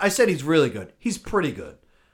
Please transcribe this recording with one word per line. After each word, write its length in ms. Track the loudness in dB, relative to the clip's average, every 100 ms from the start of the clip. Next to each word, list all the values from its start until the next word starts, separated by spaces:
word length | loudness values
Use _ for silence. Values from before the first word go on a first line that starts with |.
I 60 | 0
said 200 | 2 2
he's 140 | 2
really 260 | 2 2 2
good. 240 | 0 -12 _
He's 200 | -6 -6
pretty 340 | -4 -2 -2
good. 260 | -6 -14 -18 _ _ _